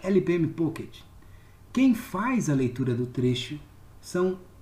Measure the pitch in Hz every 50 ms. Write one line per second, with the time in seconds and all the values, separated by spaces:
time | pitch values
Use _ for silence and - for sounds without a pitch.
0 | - 190 202 180 147 170 175 175 156 117 - 165 165 147 - - - - - -
1 | - - - - - - - - - - - - - - - 247 269 262 220 -
2 | - - - 190 226 262 254 208 139 151 139 131 127 120 - 135 127 131 120 120
3 | 123 123 - 135 123 127 123 - - - 151 - - - - - - - - -
4 | - - - 180 185 185 185 - - - - -